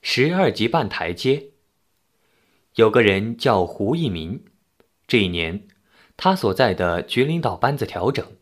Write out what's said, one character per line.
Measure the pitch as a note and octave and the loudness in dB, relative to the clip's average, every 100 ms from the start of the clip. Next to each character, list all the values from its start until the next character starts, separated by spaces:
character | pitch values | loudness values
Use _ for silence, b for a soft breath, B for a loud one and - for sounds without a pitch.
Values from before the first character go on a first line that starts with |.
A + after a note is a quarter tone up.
十 | - - C#3+ | -4 0 0
二 | F3+ E3+ | 2 0
级 | G2+ A2+ | 0 -2
半 | E3 G#2+ | 0 -2
台 | - E2+ | -6 -8
阶。 | F2 B2+ C#3+ - _ _ _ _ _ _ _ _ _ _ _ _ | -4 -2 -2 -4 _ _ _ _ _ _ _ _ _ _ _ _
有 | - A2 | 4 4
个 | B2 | 6
人 | G#2+ F#2+ G#2+ A#2 | 4 4 -2 -2
叫 | C#3 G#2 | 2 2
胡 | F2 - G2+ | 0 -2 -2
一 | E3 D3+ | -2 -2
民， | F2 D#2+ G2+ - _ _ _ _ _ _ | -4 -8 -10 -14 _ _ _ _ _ _
这 | A#2+ | 0
一 | F#2+ | 2
年， | F2 E2 F#2 - b b b b - | -2 -4 -6 -12 b b b b -2
他 | F#3 | 0
所 | F#3+ G#2+ | 0 0
在 | F#2 B2 | 2 0
的 | F#2 F2+ E2+ | 2 0 -2
局 | E2+ A#2+ | -2 -2
领 | C#3 E3 | 0 0
导 | B2+ F#2 | -4 -2
班 | B2+ C#3+ | -2 -2
子 | A2 | -6
调 | - G2 | -4 -4
整 | - - - | -4 -10 -18